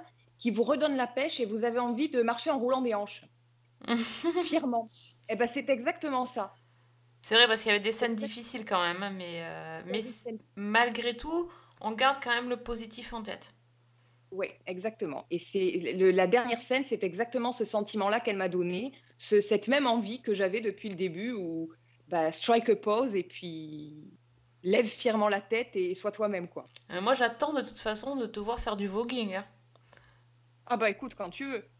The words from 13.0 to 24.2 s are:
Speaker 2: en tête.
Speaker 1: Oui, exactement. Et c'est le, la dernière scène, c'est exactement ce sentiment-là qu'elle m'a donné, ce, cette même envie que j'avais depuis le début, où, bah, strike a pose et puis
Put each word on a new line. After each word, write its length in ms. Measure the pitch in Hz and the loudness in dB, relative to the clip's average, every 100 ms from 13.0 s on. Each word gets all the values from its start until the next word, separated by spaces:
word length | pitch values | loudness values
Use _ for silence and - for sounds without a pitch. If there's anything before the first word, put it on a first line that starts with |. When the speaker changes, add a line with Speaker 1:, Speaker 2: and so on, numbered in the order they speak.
| 233 | -10
Speaker 2:
en 80 | 233 | -10
tête. 320 | 208 - - - _ _ _ _ _ _ _ | -10 -10 -14 -20 _ _ _ _ _ _ _
Speaker 1:
Oui, 160 | 190 185 - - | -6 -6 -6 -10
exactement. 580 | 180 214 214 175 139 - | -6 -6 -4 -6 -6 -6
Et 80 | 170 | -6
c'est 560 | - 202 185 180 160 | -4 0 2 0 -2
le, 160 | 185 190 | 4 6
la 160 | 185 180 | 6 6
dernière 340 | 240 240 233 | 4 4 -2
scène, 240 | - 254 | 0 -2
c'est 200 | 277 214 | 0 -2
exactement 480 | 190 175 233 254 240 | -2 -2 -2 -2 -2
ce 120 | 247 | -2
sentiment-là 560 | 208 214 208 214 196 226 | -2 -2 -2 0 2 2
qu'elle 160 | 233 196 | 0 -2
m'a 140 | 190 | 0
donné, 420 | 180 175 180 262 - _ _ | 0 0 -2 -6 -10 _ _
ce, 240 | - 208 | 2 4
cette 280 | 202 208 220 | 4 2 4
même 180 | 277 262 | 2 4
envie 340 | 233 202 247 | 2 0 -4
que 140 | - | -2
j'avais 260 | 196 196 208 | 2 2 2
depuis 300 | 220 196 214 | -2 -4 -6
le 60 | 180 | -2
début, 360 | 185 165 226 | -2 -2 -4
où, 380 | 233 175 165 160 - _ _ - | -4 -4 -4 -6 -10 _ _ -4
bah, 220 | 175 160 | 0 0
strike 380 | 165 - 233 233 | 0 4 4 6
a 80 | 208 | 2
pose 380 | 214 214 269 | 2 2 2
et 80 | 202 | -2
puis 720 | 175 - 180 160 156 151 151 151 151 - | -4 -8 -10 -10 -10 -12 -14 -16 -20 -20